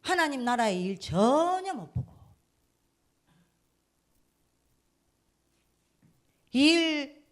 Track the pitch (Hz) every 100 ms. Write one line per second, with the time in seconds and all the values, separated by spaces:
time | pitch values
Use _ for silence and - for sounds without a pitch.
0 | - 349 311 277 240 240 226 185 180 190
1 | - 165 220 285 339 370 381 302 165 -
2 | - - - _ _ _ _ _ _ _
3 | _ _ _ _ _ _ _ _ _ _
4 | _ _ _ _ _ _ _ _ _ _
5 | _ _ _ _ _ _ _ _ _ _
6 | _ _ _ _ _ 247 294 339 330 302
7 | 294 - _